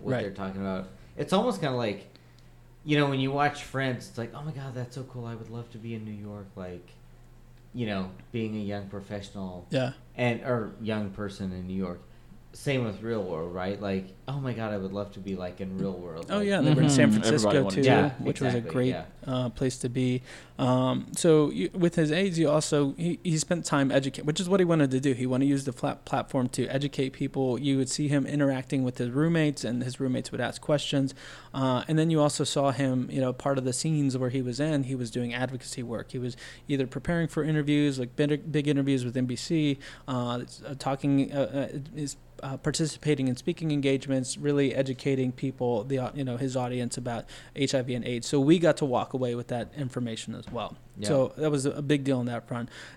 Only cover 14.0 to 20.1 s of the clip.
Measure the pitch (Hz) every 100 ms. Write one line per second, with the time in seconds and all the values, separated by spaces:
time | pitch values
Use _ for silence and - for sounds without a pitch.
14 | 95 - - 143 131 113 110 104 95 98
15 | 101 - 95 95 90 90 95 95 95 87
16 | 87 80 - 202 202 196 147 151 151 135
17 | 117 107 107 147 - 101 135 - 127 113
18 | - - - - 131 123 117 127 127 85
19 | 80 - - 127 123 - 131 - 123 127
20 | 127